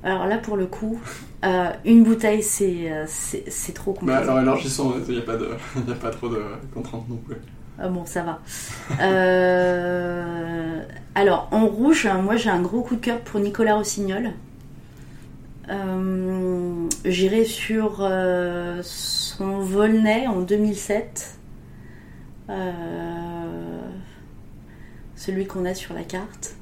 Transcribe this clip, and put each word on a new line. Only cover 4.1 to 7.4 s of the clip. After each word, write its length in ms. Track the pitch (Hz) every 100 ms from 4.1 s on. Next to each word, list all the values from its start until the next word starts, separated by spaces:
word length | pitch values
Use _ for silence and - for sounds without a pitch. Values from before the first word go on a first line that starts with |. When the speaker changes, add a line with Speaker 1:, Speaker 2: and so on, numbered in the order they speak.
Speaker 2:
Bah, 60 | 131
alors, 200 | 135 131
élargissons, 560 | 131 131 131 131 135 123 -
il 80 | 120
y 40 |
a 20 |
pas 160 | 110 113
de, 120 | 110 - -
<laughs> 100 | 131
il 100 | 120
y 20 |
a 40 | 120
pas 140 | -
trop 180 | - 120
de 120 | 110 104 104 -
contraintes 340 | 113 - 120 120
non 80 | 117
plus. 180 | - -